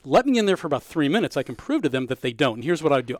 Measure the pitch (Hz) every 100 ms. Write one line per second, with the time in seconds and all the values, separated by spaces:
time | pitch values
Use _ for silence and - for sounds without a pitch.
0 | 135 170 262 240 202 180 165 131 - 170
1 | 143 202 165 147 131 120 - 302 160 131
2 | 127 131 131 113 139 113 127 170 156 139
3 | 120 123